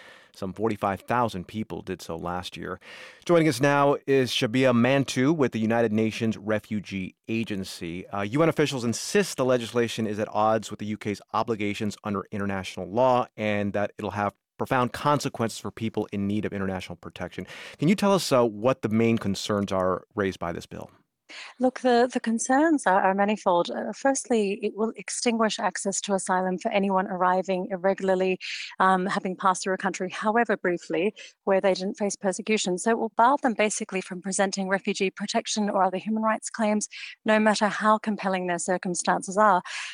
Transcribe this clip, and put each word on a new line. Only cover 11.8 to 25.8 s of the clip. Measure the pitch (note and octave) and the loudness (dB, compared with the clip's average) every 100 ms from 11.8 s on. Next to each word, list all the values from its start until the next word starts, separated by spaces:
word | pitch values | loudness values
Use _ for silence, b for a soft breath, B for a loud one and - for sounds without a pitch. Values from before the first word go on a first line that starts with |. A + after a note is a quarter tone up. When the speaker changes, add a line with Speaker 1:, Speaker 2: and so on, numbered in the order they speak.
| G#2+ - | -4 -6
Speaker 1:
under | G#2+ G2 - | -6 -6 -6
international | G#2 G2+ G2 F#2 - F2+ | -6 -4 -4 -6 -10 -4
law | G#2 C3 B2 A#2+ - | 2 4 4 0 -4
and | G#2+ G#2 G2+ | -2 0 0
that | G2+ G#2 - | -2 -2 -4
it'll | G#2 | -6
have | G2+ G2+ - _ - | -2 -2 -4 _ -10
profound | G#2+ C3 B2 | -2 0 0
consequences | - D3 D3 C#3 - A2+ - | 0 0 2 0 -2 -4 -4
for | G#2 | -10
people | - A2+ G#2+ G#2 | -6 -4 -4 -4
in | G#2 G2+ | -4 -2
need | G#2 | -2
of | F#2+ | -4
international | G2 F#2+ F#2 - F2 | -4 -4 -6 -8 -14
protection. | F2+ - F2+ - F#2 B B B | -14 -12 -10 -10 -14 B B B
Can | D3 | 0
you | G3+ | 2
tell | G3+ | 2
us, | G3 - | 2 4
uh, | C3 | 4
what | A#2+ G#2 A#2 C3 | 4 2 0 0
the | A2+ | 0
main | A2 A#2 A2+ | 2 4 2
concerns | G2+ G2 - G#2 G2 | 0 -4 -2 -2 0
are | F#2+ F#2 F2+ - - | 0 0 0 -4 -4
raised | G2 F2+ | -2 -2
by | E2+ | -6
this | E2+ - | -8 -10
bill? | E2+ - _ _ _ - B B - | -14 -16 _ _ _ -20 B B -2
Speaker 2:
Look, | B3+ - | -2 2
the, | B3+ A#3+ B3+ | 2 4 4
the | B3 | 0
concerns | A3+ A3 - C4 D#4+ D4 - | -2 -2 2 4 4 4 4
are, | F#3 | 4
are | F#3+ G3 | 4 4
manifold. | G3+ G#3+ - F3 F3 | 2 2 2 2 2
Uh, | - A3+ | -4 -8
firstly, | G#3 C4+ C4+ - A#3 G3+ G3+ | -2 0 0 0 0 0 -2
it | G#3 - | -4 -2
will | A3 - | -4 -4
extinguish | - - B3 A3+ A3 - | -10 -4 -2 2 0 0
access | G#3 - | -4 -2